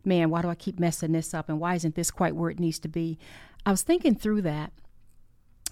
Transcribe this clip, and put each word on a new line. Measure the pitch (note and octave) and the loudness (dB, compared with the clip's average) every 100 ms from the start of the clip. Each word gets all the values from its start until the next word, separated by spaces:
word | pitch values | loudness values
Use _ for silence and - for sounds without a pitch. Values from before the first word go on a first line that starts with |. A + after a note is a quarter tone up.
| G3 | 2
"Man, | F3+ D#3+ | 4 4
why | E3+ | 2
do | F3 | 0
I | E3+ | -4
keep | - F3+ | -6 0
messing | E3+ - D#3+ | 0 0 0
this | D#3+ D#3+ | 0 -2
up? | E3 D#3 | -6 -4
And | D#3 | -2
why | E3+ | -2
isn't | F3+ E3 D#3+ | 0 0 -2
this | E3+ | -2
quite | - F3 E3 | 0 0 0
where | E3 | -4
it | E3 | -2
needs | E3+ - | -2 -2
to | D#3+ | -6
be?" | E3+ E3 D#3+ - - - - G3+ | -4 -4 -6 -12 -20 -20 -6 0
I | |
was | F#3+ | 0
thinking | - F4 D#4+ | 2 2 4
through | G#3 G#3+ G#3 | 2 2 0
that, | F3 D3+ D3+ - - - - - - _ _ - - | 0 -2 -6 -12 -20 -20 -20 -20 -20 _ _ -10 -8